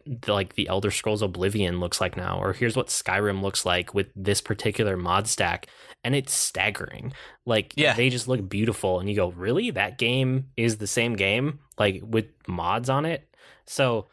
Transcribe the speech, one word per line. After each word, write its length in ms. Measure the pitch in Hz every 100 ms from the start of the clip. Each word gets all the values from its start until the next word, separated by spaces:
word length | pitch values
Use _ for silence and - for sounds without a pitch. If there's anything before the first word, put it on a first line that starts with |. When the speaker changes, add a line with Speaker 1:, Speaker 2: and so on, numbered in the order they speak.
| 151
Speaker 1:
the, 260 | 120 -
like, 240 | 101 95 -
the 140 | -
Elder 220 | 95 104
Scrolls 300 | - 110 107
Oblivion 600 | 104 87 95 104 90 87
looks 180 | 87 -
like 160 | 92 92
now," 240 | 90 92
or, 120 | 95
"Here's 240 | - 120 123
what 100 | -
Skyrim 540 | - - 95 104 98
looks 240 | 98 - 92
like 280 | 90 90
with 140 | 98 95 98
this 240 | 95 98
particular 560 | - 104 110 - 104 92
mod 320 | 87 95 107
stack," 400 | - 92 - - - - - 120
and 100 | 139
it's 160 | 135
staggering. 800 | - - 90 104 101 - - 131 - - - 120
Like, 280 | 110 - 143
Speaker 2:
Yeah. 200 | 147 113
Speaker 1:
they 140 | 127
just 200 | 123 117
look 180 | 127 95
beautiful, 540 | 101 113 98 95 90
and 80 | 98
you 60 | 101
go, 140 | 90
"Really? 400 | 87 98 151 240
That 260 | 113 101 -
game 540 | 117 131 131 131 135 -
is 220 | 117 107
the 100 | 101
same 300 | 123 117 107
game, 420 | 95 110 143 147 _ -
like, 240 | 104 95
with 260 | 107 113 107 _ -
mods 420 | 90 85 110 127
on 160 | 135 160
it?" 220 | 160 _ _ - - -
So 420 | - 131 113 -